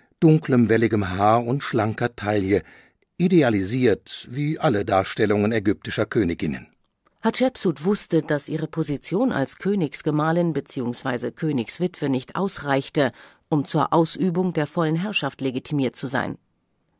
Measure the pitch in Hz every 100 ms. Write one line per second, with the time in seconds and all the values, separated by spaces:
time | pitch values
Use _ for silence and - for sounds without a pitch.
0 | _ - 160 156 - 127 110 113 113 110
1 | 92 92 104 117 120 143 - 123 107 -
2 | 120 - 101 107 95 98 - - _ _
3 | _ - 175 175 127 104 95 127 120 95
4 | - - - 127 147 160 156 101 95 95
5 | 95 - 104 104 104 113 101 95 - -
6 | 107 123 90 82 85 67 - _ _ _
7 | _ _ 226 226 262 - 190 143 165 208
8 | - 165 156 147 - 151 156 160 147 143
9 | - 185 262 - 131 - 185 208 156 -
10 | 160 151 156 170 175 147 - 143 120 120
11 | 135 123 120 - 160 123 110 - 180 -
12 | 143 131 - - 190 - 143 139 - 156
13 | 131 - - _ - 151 - 160 - 160
14 | 165 - 185 175 185 160 147 175 160 165
15 | 208 196 139 - 135 127 - 147 127 -
16 | 127 123 101 - _ _ _ _ _